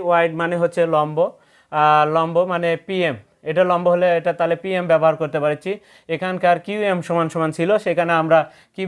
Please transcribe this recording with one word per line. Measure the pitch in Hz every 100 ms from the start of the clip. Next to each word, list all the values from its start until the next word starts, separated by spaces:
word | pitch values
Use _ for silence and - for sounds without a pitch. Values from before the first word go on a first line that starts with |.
| 180
ওয়াইড | 170 170 160
মানে | 170 175
হচ্ছে | 170 175 165
লম্ব, | 156 151 151 185 - _ _ _
আহ, | 151 151 151 151
লম্ব | 160 165 170 180
মানে | 175 170 165 -
পিএম, | 190 170 117 - _ 156
এটা | 160 180
লম্ব | 175 180
হলে | 175 180 170
এটা | 170 165
তাহলে | 165 170
পিএম | 190 185 175
ব্যবহার | 160 160 156
করতে | 156 151
পারছি। | 147 147 185 - - - -
এখানকার | 160 185 185 180 170 185
কিউএম | 208 202 180 160
সমান | 170 160
সমান | 170 160 156
ছিল, | 165 208
সেখানে | 196 165 170
আমরা | 170 160 160 151 - _
কি | -